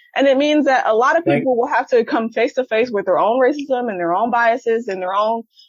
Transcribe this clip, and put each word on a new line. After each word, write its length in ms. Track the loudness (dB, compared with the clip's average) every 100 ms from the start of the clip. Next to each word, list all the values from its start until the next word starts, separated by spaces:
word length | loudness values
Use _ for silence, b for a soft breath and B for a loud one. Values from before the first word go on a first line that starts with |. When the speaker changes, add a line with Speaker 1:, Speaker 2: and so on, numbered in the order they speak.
| b
Speaker 1:
And 120 | 0 2
it 100 | 2
means 300 | 2 2 2
that 200 | 2 2
a 60 |
lot 220 | 2 2 2
of 60 | 0
Speaker 2:
Right. 120 | 0
Speaker 1:
people 180 | 0 -2
will 120 | 0
have 200 | -2 0
to 160 | 0
come 240 | 2 -2 -2
face 220 | -2 -2
to 100 | -2
face 260 | -2 -2 0
with 140 | -2 0
their 120 | 0
own 220 | 2 2
racism 480 | 2 0 -4 -4 -4
and 100 | -4
their 140 | -2
own 180 | -2 0
biases 560 | 0 0 0 -2 -2 -4
and 140 | -6
their 140 | -4
own, 280 | -2 -2 -4 -8 b